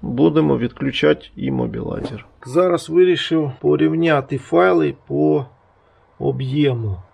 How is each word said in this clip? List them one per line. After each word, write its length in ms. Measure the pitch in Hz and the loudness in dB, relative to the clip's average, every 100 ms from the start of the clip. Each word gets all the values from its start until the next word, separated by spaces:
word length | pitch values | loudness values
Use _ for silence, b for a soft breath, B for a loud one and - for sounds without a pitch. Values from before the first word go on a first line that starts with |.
Будемо 560 | - 123 156 156 156 131 | -6 2 2 4 2 0
відключати 680 | 117 - 135 - 76 76 - - | -2 -4 -6 0 2 2 -2 -8
і 160 | 65 | -4
мобілайзер. 720 | 65 60 - - - - 107 - _ - | -4 -4 -6 -8 -8 -10 -12 -18 _ -6
Зараз 440 | 139 180 170 - | 0 2 0 0
вирішив 640 | 165 185 165 - 160 147 131 | 2 4 2 0 -2 -2 -4
порівняти 760 | 147 147 156 160 165 147 135 135 | 0 2 2 0 2 0 0 -8
файли 580 | - 165 180 175 151 135 _ | -2 2 4 4 0 -4 _
по 380 | 139 156 151 131 _ _ b b b b _ | 0 2 0 -2 _ _ b b b b _
об'єму. 800 | 139 127 131 139 147 120 110 90 - | -6 -4 -4 0 0 0 -4 -6 -10